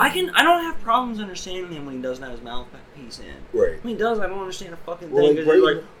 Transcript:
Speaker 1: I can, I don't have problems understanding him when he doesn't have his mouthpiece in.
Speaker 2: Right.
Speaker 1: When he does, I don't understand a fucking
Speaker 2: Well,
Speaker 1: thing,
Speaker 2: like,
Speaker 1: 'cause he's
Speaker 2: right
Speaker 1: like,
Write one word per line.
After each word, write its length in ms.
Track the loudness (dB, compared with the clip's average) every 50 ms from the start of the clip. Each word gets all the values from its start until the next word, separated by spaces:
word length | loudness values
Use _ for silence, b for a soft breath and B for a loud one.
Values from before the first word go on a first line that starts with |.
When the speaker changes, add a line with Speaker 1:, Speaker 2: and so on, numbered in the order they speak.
Speaker 1:
I 100 | 0 0
can, 200 | 2 0 -2 2
I 120 | 2 4 6
don't 180 | 6 4 4
have 180 | 2 -2 -4 -4
problems 400 | 0 0 0 0 0 -2 -6 -8
understanding 520 | -8 -10 -10 -12 -10 -8 -8 -8 -8 -8
him 140 | -8 -10 -10
when 100 | -8 -8
he 60 | -6
doesn't 200 | -6 -6 -6 -6
have 100 | -10 -12
his 80 | -12 -12
mouthpiece 760 | -12 -8 -6 -6 -8 -8 -14 -20 -20 -20 -20 -18 -16 -16 -16 -14
in. 400 | -14 -16 -14 -16 -14 -4 2 2
Speaker 2:
Right. 240 | 2 2 2 -2
Speaker 1:
When 120 | -6 -6 -2
he 40 | 0
does, 220 | 0 0 2 0
I 60 | 0 -2
don't 100 | -2 -6
understand 340 | -8 -8 -8 -10 -12 -12 -12
a 20 | -12
fucking 320 | -10 -10 -10 -10 -8 0
Speaker 2:
Well, 160 | 4 6 6
Speaker 1:
thing, 100 | 6 6
Speaker 2:
like, 80 | 4 4
Speaker 1:
'cause 100 | 6 6
he's 80 | 8 6
Speaker 2:
right 120 | 6 4
Speaker 1:
like, 80 | 0 -4 -10 -12 -4